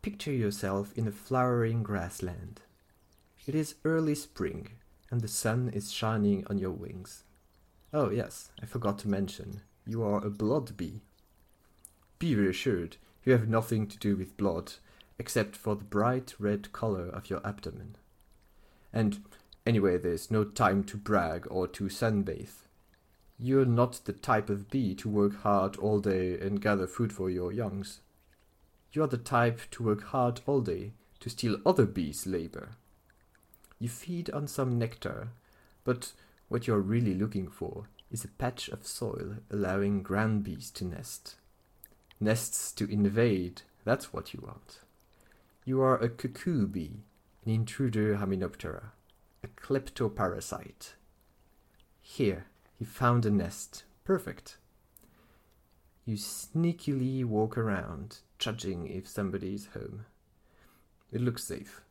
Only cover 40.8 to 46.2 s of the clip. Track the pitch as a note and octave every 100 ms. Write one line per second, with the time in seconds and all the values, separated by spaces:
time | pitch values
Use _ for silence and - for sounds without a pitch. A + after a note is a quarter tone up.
40.8 | F#2 E2+ - - - - _ _ _ _
41.8 | - _ _ - G#2+ A2+ - - - -
42.8 | G#2 G#2 G2+ G#2 A#2 F#2+ F2 - - _
43.8 | G#2+ C3 - - - - - - - -
44.8 | _ _ _ _ - _ _ _ - C3
45.8 | C3 C3 A#2 A#2+